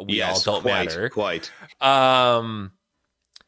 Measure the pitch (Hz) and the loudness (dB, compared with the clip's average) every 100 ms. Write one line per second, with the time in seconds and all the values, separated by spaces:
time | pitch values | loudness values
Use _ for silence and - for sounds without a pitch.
0 | 101 107 95 95 104 101 120 98 87 82 | -6 -4 -2 -2 -2 -2 0 -2 -2 -4
1 | 120 107 101 82 - - - - 135 135 | -6 -4 -4 -4 -10 -18 -20 -2 2 4
2 | 131 127 123 117 113 107 98 - _ _ | 4 4 4 2 -2 -8 -10 -14 _ _
3 | _ _ _ - | _ _ _ -20